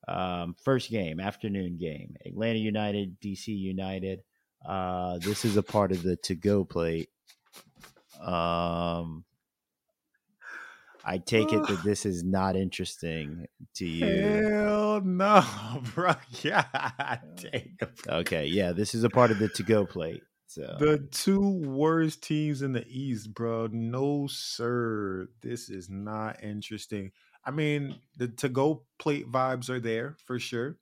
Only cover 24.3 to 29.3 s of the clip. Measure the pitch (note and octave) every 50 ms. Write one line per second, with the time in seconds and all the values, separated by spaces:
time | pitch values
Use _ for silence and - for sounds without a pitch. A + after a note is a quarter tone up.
24.3 | - - - - - - A#2+ A#2+ B2 B2 A#2+ A#2 A2 G#2+ G#2 G2 F#2+ F#2 F#2 F2+
25.3 | _ _ - A#2+ A#2+ A#2+ - - G2 F#2+ F2 F2+ F#2+ G2 G2+ G#2+ G#2+ A2 G#2+ G#2+
26.3 | G#2+ - - G#2+ G#2 G#2 G2+ - A2 G#2 - - A2 G#2 G2 F#2+ _ _ _ _
27.3 | _ _ _ C3 C3+ D3+ D3+ D3+ D3 D3 C#3+ C3+ C#3 - _ _ _ - B2 A#2+
28.3 | A#2 - - C3+ B2 C3 C3+ D3+ D#3 D#3 _ _ _ _ - D#3+ D3 C#3+ - A#2+